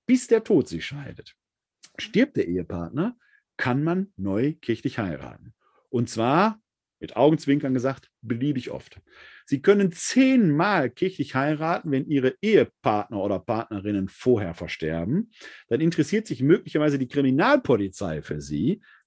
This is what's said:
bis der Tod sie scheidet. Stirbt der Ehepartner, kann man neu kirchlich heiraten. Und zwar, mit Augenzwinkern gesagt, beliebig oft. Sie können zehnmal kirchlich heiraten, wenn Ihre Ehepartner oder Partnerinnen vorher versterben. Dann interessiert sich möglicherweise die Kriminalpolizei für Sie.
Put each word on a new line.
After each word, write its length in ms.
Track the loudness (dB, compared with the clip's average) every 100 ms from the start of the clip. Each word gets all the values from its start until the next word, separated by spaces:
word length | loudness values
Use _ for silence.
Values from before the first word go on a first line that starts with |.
| 0
bis 220 | 0 4
der 160 | 0
Tod 240 | 4 2 2
sie 140 | -4
scheidet. 520 | -10 -12 -14 -16 -20 _ _ _ _ _ -20 -16
Stirbt 400 | -2 0 2 0
der 100 | -2
Ehepartner, 720 | -2 -4 -8 -8 -4 -4 -6 _ _ _ -6
kann 260 | -2 0
man 300 | 0 -2 -4 -6
neu 360 | -4 -2 -2
kirchlich 460 | -4 -6 -4 -4 -4
heiraten. 560 | -6 -6 -12 -18 -20 _ _ _ _
Und 180 | -4 -4
zwar, 540 | -2 0 2 2 -2 _ _ _ _
mit 160 | -12 2
Augenzwinkern 580 | 4 4 0 0 0
gesagt, 380 | -2 -2 -6 _ _
beliebig 480 | -8 -4 -2 -4 -6
oft. 320 | -12 -14 -20 _ -20 -20 -20 -6
Sie 160 | -2
können 280 | 4 4 4
zehnmal 1000 | 0 -2 2 4 6 4 4 2 2 0
kirchlich 420 | -2 -4 -2 -4
heiraten, 560 | 0 0 -2 -2 -4 -2
wenn 160 | -2 0
Ihre 300 | 2 2 0
Ehepartner 800 | 2 4 4 _ 0 0 -2 -4
oder 200 | -2 -4
Partnerinnen 680 | -2 -4 -4 -8 -4 -4 -4
vorher 440 | -4 0 2 0
versterben. 800 | -8 -10 -6 -4 -4 -2 -2 -4 _ -20 -20 -4
Dann 140 | 0
interessiert 460 | 0 0 0 0 -4
sich 160 | -2
möglicherweise 560 | 2 2 2 0 0 0
die 80 | -2
Kriminalpolizei 1160 | 0 2 2 4 2 2 0 0 -6 -6 -6
für 200 | -8 -10
Sie. 380 | -6 -4 -2 -2 _ _